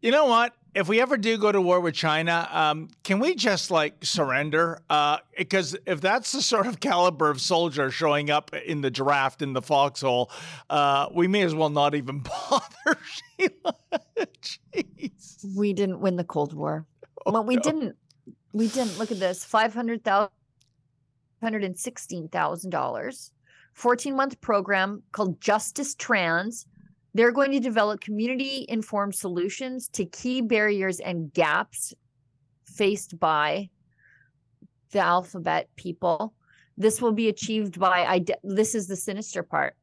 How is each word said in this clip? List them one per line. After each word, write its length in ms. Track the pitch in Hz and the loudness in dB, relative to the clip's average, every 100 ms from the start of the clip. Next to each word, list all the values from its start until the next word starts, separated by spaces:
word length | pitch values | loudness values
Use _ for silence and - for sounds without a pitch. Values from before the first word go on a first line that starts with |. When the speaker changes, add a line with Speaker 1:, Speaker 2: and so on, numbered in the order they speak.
Speaker 1:
You 80 | 226 | 4
know 160 | 277 294 | 4 6
what? 260 | 233 240 - _ | 6 4 -2 _
If 140 | - 170 | -2 2
we 120 | 220 | 4
ever 160 | 247 269 | 4 2
do 220 | 208 226 | 2 2
go 120 | 208 | 4
to 100 | 202 | 4
war 200 | 180 180 | 4 4
with 140 | 175 | 2
China, 540 | 147 165 156 165 170 170 | 0 0 0 2 0 0
um, 360 | 165 156 151 160 _ | 0 0 0 -6 _
can 160 | - 196 | -2 0
we 140 | 277 | 2
just, 360 | 349 220 190 - | 2 0 0 2
like, 340 | 170 151 - | 2 0 -2
surrender? 760 | - - 143 131 147 156 170 165 _ | -4 -2 0 0 0 2 0 -2 _
Uh, 280 | 151 147 151 - - 160 | 2 4 0 -4 -8 -2
'cause 280 | 196 160 175 - | 0 -2 -6 -6
if 140 | 170 | -2
that's 320 | 185 226 220 | 0 0 0
the 100 | 269 | -4
sort 240 | - 226 202 | 0 2 0
of 140 | 208 | -2
caliber 500 | 143 175 180 151 156 | 0 4 4 4 0
of 100 | 139 | 0
soldier 500 | - 175 170 139 135 | 0 0 0 0 -2
showing 400 | 131 160 147 147 | 0 2 2 2
up 220 | 147 - | 0 0
in 260 | 151 131 156 | -10 -6 -4
the 80 | 135 | -2
draft 500 | 120 135 143 135 - | -2 2 2 2 -2
in 140 | 139 | -4
the 80 | 131 | -4
foxhole, 680 | - 147 143 135 139 123 123 - - 156 - | 0 2 2 2 0 2 0 -6 -16 -18 -4
uh, 400 | 147 143 139 143 | 2 4 2 0
we 140 | 170 175 | 2 2
may 140 | 202 | 4
as 120 | 180 | 2
well 160 | 156 156 | 2 0
not 240 | 147 143 | 4 2
even 240 | 147 131 143 | 2 -4 -8
<laughs> 320 | 127 740 - | -8 -8 0
bother, 480 | 262 - - - 320 - - - - | 0 0 -6 -2 -2 -2 -16 -18 -2
Sheila. 360 | 370 - 359 - _ 339 _ - - _ | -2 0 -6 -6 _ -6 _ -6 -6 _
Jeez. 1000 | - - _ 440 - - - _ - - 196 190 | -16 -16 _ -8 -8 -8 -12 _ -20 -18 -10 -2
Speaker 2:
We 160 | 208 | -2
didn't 280 | 190 202 175 | 0 -2 0
win 160 | 190 175 | -2 -2
the 80 | |
Cold 280 | 170 160 147 | -4 -2 -4
War. 320 | 156 151 156 160 _ - - | -4 -4 -4 -8 _ -20 -8
Speaker 1:
Oh, 80 | - | -2
Speaker 2:
Well, 120 | 220 | 0
we 100 | 220 254 | 2 0
Speaker 1:
no. 60 | |
Speaker 2:
didn't. 340 | 302 311 240 - _ _ - - _ | 0 -2 -4 -10 _ _ -20 -20 _
We 160 | 208 226 | -2 -2
didn't. 300 | 233 240 175 | 0 -4 -4
Look 120 | 214 | -6
at 60 | 208 | -2
this. 240 | 185 185 | -2 -4
Five 280 | - 220 226 | 0 2 2
hundred 320 | 220 233 233 | 0 -4 -4
thousand, 260 | 220 196 208 _ _ _ _ _ _ _ _ _ _ _ | 2 2 2 _ _ _ _ _ _ _ _ _ _ _
hundred 220 | 226 214 | -6 -4
and 140 | 196 180 | -4 -6
sixteen 500 | - 240 - 180 160 | -10 -10 -12 -12 -6
thousand 420 | 175 156 170 185 | -2 -2 -2 -6
dollars. 640 | 165 127 120 - - - _ _ _ _ _ | -4 -4 -4 -8 -12 -18 _ _ _ _ _
fourteen-month 600 | 240 240 285 269 269 254 | 0 0 0 -2 -2 -4
program 640 | - 208 196 196 190 208 _ | 0 0 2 0 0 -4 _
called 280 | - 196 160 | -4 -4 -2
Justice 540 | - 214 - - 277 | 0 0 0 -6 -8
Trans. 720 | - - 220 170 165 202 233 - _ - _ _ | -8 -2 0 2 0 -2 -8 -16 _ -20 _ _
They're 180 | 196 233 | 2 4
going 200 | 240 277 | 4 2
to 80 | 277 | 2
develop 400 | 254 226 208 208 | 0 2 2 0
community-informed 1120 | - 208 226 254 269 269 - 226 214 208 202 | -6 -4 -2 -2 -4 -6 -4 -6 -4 -2 -2
solutions 720 | 196 202 175 180 - 262 254 247 | -2 -4 -2 -4 -4 -10 -8 -10
to 140 | - | -6
key 360 | 180 - 247 254 | -6 -6 -4 -2
barriers 560 | 226 220 214 208 190 185 | 2 2 4 2 0 -2
and 320 | - 175 160 | -4 -6 -4
gaps 640 | - 160 165 - - - - _ _ _ _ _ _ | 0 2 2 -2 -6 -8 -10 _ _ _ _ _ _
faced 540 | _ - 202 202 - 170 | _ 0 0 0 -6 -2
by 520 | 165 151 151 175 196 _ _ _ _ _ _ _ _ _ - _ _ | 0 2 2 0 -6 _ _ _ _ _ _ _ _ _ -20 _ _
the 80 | 202 | 0
alphabet 720 | 170 175 180 190 160 160 - - | 2 2 0 -6 -2 -2 -2 -12
people. 580 | 180 170 180 160 220 _ _ _ _ - | -12 -4 -2 0 -4 _ _ _ _ 0
This 240 | 214 214 | 0 2
will 120 | 240 | 0
be 160 | 214 226 | 2 0
achieved 500 | 214 - 220 208 175 | 0 -4 -2 -4 0
by 260 | 185 180 | 2 2
ide-, 320 | 175 180 180 - | 2 2 0 -4
this 320 | 196 196 214 | -4 0 0
is 140 | 226 180 | 0 -4
the 80 | 190 | -6
sinister 460 | - 196 220 185 | -6 -8 -8 -8
part. 320 | 170 151 139 - | -4 -2 -2 -6